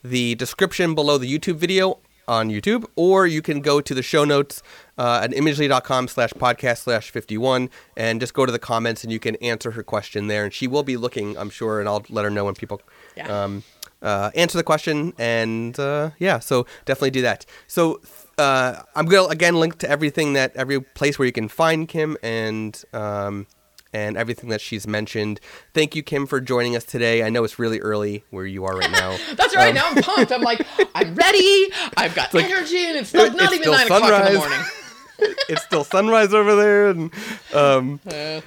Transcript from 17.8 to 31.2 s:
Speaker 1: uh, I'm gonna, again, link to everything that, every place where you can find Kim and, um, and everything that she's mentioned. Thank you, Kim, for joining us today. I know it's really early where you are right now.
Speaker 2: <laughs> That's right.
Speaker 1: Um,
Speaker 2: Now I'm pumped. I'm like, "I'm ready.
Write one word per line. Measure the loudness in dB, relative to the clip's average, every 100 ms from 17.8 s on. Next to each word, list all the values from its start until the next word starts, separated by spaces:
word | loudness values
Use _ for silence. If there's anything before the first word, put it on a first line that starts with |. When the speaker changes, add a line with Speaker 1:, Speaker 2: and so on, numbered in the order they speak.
| 0 -2 -12 -20 -10 0
Speaker 1:
uh, | 2 2 0 -4 -8
I'm | -4 4
gonna, | 6 4
again, | 2 2 4
link | 0 -2
to | -2
everything | 0 0 0 0
that, | 0 0
every | -4 -4 -4
place | -6 -2 -2 0
where |
you | -2
can | 0 -6
find | 0 0 0 -4
Kim | -4 -4 -4
and, | -6 -4 -4 -4 -8 -12 -12
um, | -8 -6 -4 -6 -8 -12 _ _ _ _
and | -6 -6
everything | -4 -6 -6 -6
that | -8
she's | -6 -10 -6
mentioned. | -6 -4 -4 -4 -6 -12 -20 _
Thank | -2 -2 -4
you, |
Kim, | -6 -6
for | -2 -4
joining | -2 -2 0 -2
us |
today. | -4 -2 0 2
I | 0
know | 0
it's | -2 -2
really | -4 -2
early | -2 -2 -2 -6 _
where | -10
you | -10 -6
are | -6 -2
right | 0
now. | 0 -2 -6
Speaker 2:
<laughs> | -8
That's | 0 2
right. | 4 4
Speaker 1:
Um, |
Speaker 2:
Now | 4 0
I'm | 0
pumped. | 2 2 2
I'm | 2
like, | 0 -2 -4 0 0
"I'm | 2 0
ready. | 4